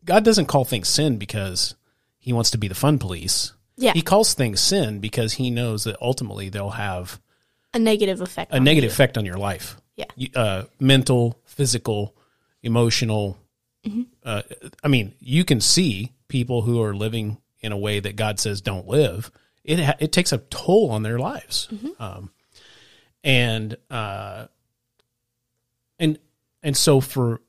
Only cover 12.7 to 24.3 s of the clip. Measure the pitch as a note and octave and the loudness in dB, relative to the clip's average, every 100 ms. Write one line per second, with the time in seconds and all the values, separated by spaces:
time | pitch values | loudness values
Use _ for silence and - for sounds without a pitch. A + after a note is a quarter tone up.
12.7 | A#2 A#2 - A#2 G#2+ G2+ F#2 _ _ _ | 2 4 2 0 0 -2 -6 _ _ _
13.7 | _ - G#3+ B3 _ - G#2 - - A#2 | _ -8 -8 -8 _ -8 -8 -8 -16 -20
14.7 | _ D3+ C3 G2+ - B2 C#3+ F3+ B2+ - | _ 2 2 2 -10 -2 0 2 2 4
15.7 | - F3+ F#2+ A2+ _ _ C3+ B2 B2 A2+ | 4 2 0 -6 _ _ -4 -2 0 0
16.7 | A#2 A2 G2+ A2 A2+ G#2+ G#2+ _ _ A2+ | 0 0 -2 -4 -4 -6 -8 _ _ -8
17.7 | G#2 G#2 G#2 G2 G#2 A2 G#2 A2 G2+ G#2 | -4 -2 -2 -4 -4 -4 -2 -4 -4 -4
18.7 | F#2+ F2+ B2+ C#3 G2 - _ _ _ - | -6 -2 2 2 0 -12 _ _ _ -4
19.7 | F3 C#3+ - C#3 - F3+ A#2+ - - - | 0 0 0 0 0 0 -2 -6 -8 2
20.7 | G3 G#3+ A2 A2 A#2 D#3 C#4+ - - - | 4 4 0 -2 -2 -4 -8 -6 -8 -6
21.7 | G#3 B3+ F#4+ G#2 F#2+ F#2+ _ _ _ - | -10 -12 -10 -12 -12 -16 _ _ _ -20
22.7 | - _ _ _ _ D3+ B2+ A#2+ A2+ G#2+ | -20 _ _ _ _ 2 4 4 -2 -6
23.7 | - _ A#2+ G#2+ G2 G2+ | -10 _ -8 -6 -8 -10